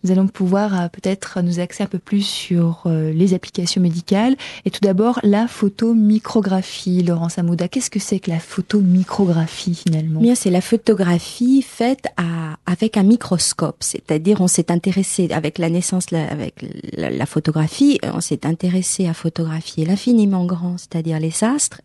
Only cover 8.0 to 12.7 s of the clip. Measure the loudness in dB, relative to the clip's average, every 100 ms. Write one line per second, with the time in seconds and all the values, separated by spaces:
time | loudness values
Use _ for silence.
8 | -2 -4 -2 -4 -4 -8 -2 2 4 4
9 | 2 0 2 2 0 -4 -6 -4 0 0
10 | 0 2 2 2 2 0 2 0 2 2
11 | 2 0 -2 -2 2 2 2 -2 -2 -2
12 | -4 -6 -4 -4 -6 -8 -4